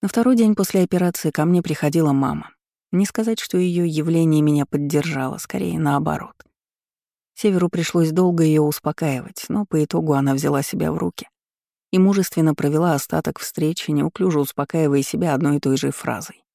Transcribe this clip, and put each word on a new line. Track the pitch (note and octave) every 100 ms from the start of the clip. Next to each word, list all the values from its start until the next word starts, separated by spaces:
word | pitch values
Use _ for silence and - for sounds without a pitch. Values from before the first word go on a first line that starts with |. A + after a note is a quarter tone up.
На | G3
второй | - A#3 B3+
день | A3+ G#3+
после | G3 G3
операции | F3+ F3+ F3+ F3 D#3+
ко | - D#3
мне | F3
приходила | E3+ D3+ D3 D3+ D#3
мама. | C#3 C3+ D3 - _ _ _ _
Не | F3+ G3+
сказать, | - A3+ A3+
что | - F#3
ее | F3+ F3 F3
явление | D#3 D#3 E3 E3 D#3
меня | D3+ D3 C#3
поддержало, | D3+ C#3+ D3 E3 D3 C3 -
скорее | - - F#3 E3
наоборот. | D#3 C#3+ D3+ D3+ - _ - _ _ _ _ _ _ _ _ -
Северу | G#3+ F#3 F3
пришлось | E3+ E3 F3 E3
долго | D#3+ F#3 E3+
ее | D#3+ D#3
успокаивать, | D3+ D3 - D3 D#3 C3 F#3+ - -
но | G#3 G#3
по | -
итогу | D3+ E3+ D#3+ C#3+
она | C#3
взяла | C3+ C#3+ C#3+
себя | C#3 - D#3
в | D#3+
руки — | F3+ - - _ _ _ _ _ _
и | F#3
мужественно | F#3+ G3 F#3 - D#3+ D3+
провела | C#3+ D3+ F3
остаток | D3 - D#3+ - -
встречи, | - - D#3 E3+ -
неуклюже | D3 D#3 - F#3 D#3
успокаивая | C#3 - C#3+ E3 D#3 C#3+
себя | C3+ - F3
одной | C#3 C#3 C#3+
и |
той | C#3 C3
же | C#3
фразой | C#3 - A2 - - _